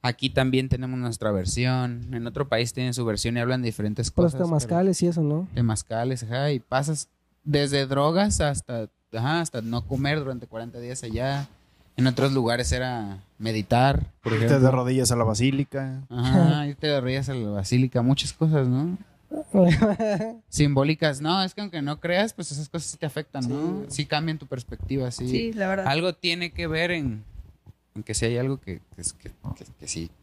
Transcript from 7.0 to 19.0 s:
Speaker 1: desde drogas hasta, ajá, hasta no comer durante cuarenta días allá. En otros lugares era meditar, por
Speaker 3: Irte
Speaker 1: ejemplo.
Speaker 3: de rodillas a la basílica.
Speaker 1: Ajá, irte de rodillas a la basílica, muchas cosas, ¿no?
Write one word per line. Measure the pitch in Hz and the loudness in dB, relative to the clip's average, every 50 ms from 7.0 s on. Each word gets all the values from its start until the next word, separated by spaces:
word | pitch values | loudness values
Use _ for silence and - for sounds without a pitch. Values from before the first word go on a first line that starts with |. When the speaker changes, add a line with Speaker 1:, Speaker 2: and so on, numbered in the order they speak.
| - _ _ _ _ _ _ _ _ | -6 _ _ _ _ _ _ _ _
Speaker 1:
desde | 147 147 147 143 139 139 139 139 | 0 2 2 2 2 2 0 0
drogas | 131 135 139 143 151 165 185 202 208 196 - | 2 2 2 2 4 4 4 2 2 2 2
hasta, | 160 147 139 - - - 123 113 110 - _ _ _ _ - | 2 0 0 -2 -6 -6 -6 -6 -6 -8 _ _ _ _ -6
ajá, | 113 117 139 160 170 | -2 0 0 0 0
hasta | 165 - - 120 | -2 -2 -6 -6
no | 110 113 117 120 - | -4 -2 -4 -4 -4
comer | - 135 131 139 143 151 156 | -4 -2 -2 0 0 0 0
durante | 139 135 127 120 117 | -2 -4 -8 -8 -10
cuarenta | - - 113 117 117 120 120 | -12 -12 -10 -10 -10 -12 -12
días | 120 120 123 - - | -12 -10 -10 -10 -8
allá. | 117 110 113 123 135 139 143 139 - - _ _ _ _ _ _ _ _ | -6 -4 -2 -2 -2 -2 -4 -6 -10 -14 _ _ _ _ _ _ _ _
En | - 127 | 2 2
otros | 131 123 131 131 139 | 2 4 2 2 2
lugares | 135 135 120 113 120 120 123 - | 2 2 2 2 0 0 0 0
era | 131 127 127 127 123 117 107 101 98 95 - _ _ | 0 0 -2 -2 -4 -4 -6 -8 -10 -12 -16 _ _
meditar, | _ 107 113 110 110 101 - 120 120 127 139 135 117 - - _ _ _ | _ -4 -2 -2 -2 0 2 4 4 6 4 4 2 0 -4 _ _ _
por | 113 113 | -2 0
Speaker 3:
Irte | 110 113 | 2 4
Speaker 1:
ejemplo. | 120 139 135 127 | 4 6 6 6
Speaker 3:
de | 131 | 6
rodillas | 127 127 123 123 131 131 123 113 | 6 4 0 2 2 2 2 2
a | 123 | 2
la | 120 113 | 2 2
basílica. | 113 107 104 123 135 135 135 139 - - 139 135 131 131 135 135 - | 2 2 2 2 2 2 0 -2 -4 -4 -6 -6 -6 -8 -10 -12 -8
Speaker 1:
Ajá, | 123 123 120 131 131 185 170 160 - 147 147 | -4 -2 2 4 6 6 6 6 4 2 -2
irte | 143 139 - - | -4 -6 -4 0
de | 151 147 139 | 0 2 2
rodillas | 123 127 131 139 131 131 | 2 0 0 0 -2 -2
a | 135 | -2
la | 127 110 104 | -2 -2 -2
basílica, | 104 101 95 - 127 123 131 127 - 127 | -2 -4 0 2 4 4 4 4 2 2
muchas | 117 127 139 - - - - | 4 4 4 2 0 -6 -2
cosas, | - 160 160 156 147 131 | 0 2 2 4 4 4
¿no? | 123 123 131 147 170 180 - | 4 2 2 0 -2 -4 -6